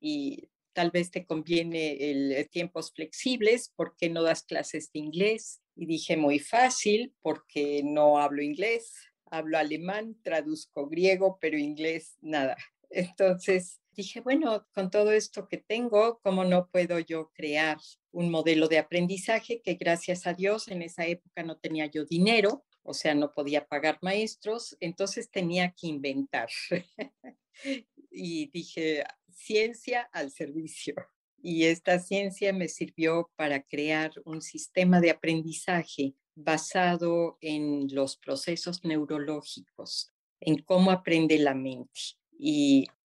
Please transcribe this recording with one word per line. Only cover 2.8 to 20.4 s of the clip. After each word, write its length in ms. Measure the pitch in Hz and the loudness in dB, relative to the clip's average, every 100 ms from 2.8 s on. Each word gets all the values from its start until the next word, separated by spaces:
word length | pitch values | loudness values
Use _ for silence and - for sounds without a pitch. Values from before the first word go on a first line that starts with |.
| 156 | -12
flexibles, 800 | - 143 - 254 247 208 240 - | -12 -12 -6 -2 2 2 2 0
¿por 220 | - 165 - | -6 -6 -4
qué 120 | 170 | -4
no 140 | 165 | 0
das 220 | 165 160 | 0 0
clases 480 | - 151 - 156 - | -2 -6 -4 -8 -8
de 80 | 151 | -10
inglés?". 600 | 151 165 208 220 - - _ | -6 0 0 0 -6 -18 _
Y 120 | - 156 | -10 -4
dije, 300 | 160 - 160 | -4 0 2
"Muy 220 | 143 143 | 2 2
fácil, 760 | - 233 254 - 214 214 254 _ | 2 4 4 4 2 2 0 _
porque 600 | 156 147 _ 151 143 147 | -4 -4 _ -4 -2 0
no 340 | 143 151 147 147 | 0 6 8 8
hablo 220 | 143 143 | 4 0
inglés, 540 | 147 147 214 226 - - - _ - | -2 -2 -2 -2 -6 -20 -20 _ -12
hablo 320 | 160 156 160 | -8 0 0
alemán, 580 | 151 156 175 208 226 214 | 0 -2 -4 -6 -6 -10
traduzco 680 | 175 160 151 156 - - 143 | -4 -2 -2 -6 -8 -8 -6
griego, 500 | 165 190 185 190 185 | 2 4 6 2 2
pero 180 | 160 156 | -2 -2
inglés, 580 | 147 151 160 160 - - | -2 -4 -4 -4 -8 -14
nada". 360 | 156 151 135 - - _ - | -4 -2 -2 -4 -12 _ -8
Entonces 920 | 190 180 - 190 180 - 185 180 - _ | -4 -2 2 2 2 2 0 -2 -16 _
dije, 300 | - 196 233 | -12 -12 -8
"Bueno, 460 | 247 294 277 214 _ | 0 0 2 -2 _
con 180 | 202 190 | -6 0
todo 200 | 208 208 | 2 4
esto 380 | 214 214 - 185 | 4 0 -10 -10
que 100 | 165 | -10
tengo, 640 | - 220 240 208 226 233 | -6 -4 2 4 4 2
¿cómo 220 | 196 185 | 0 2
no 260 | 185 180 180 | 4 4 2
puedo 300 | 180 170 170 | 0 2 0
yo 300 | 160 160 156 | -2 -6 -8
crear 440 | - 156 147 156 151 - - _ | -8 -4 0 0 -2 -8 -20 _
un 180 | 175 175 | -4 0
modelo 380 | 165 156 160 160 | 2 4 4 4
de 100 | 160 | 4
aprendizaje?". 840 | 151 175 175 190 - 226 - 233 | 2 0 0 -2 -2 -2 -2 -6
Que 120 | - | -4
gracias 520 | 170 175 170 - 180 180 | -2 0 0 -2 -4 -4
a 80 | |
Dios 340 | 175 | -2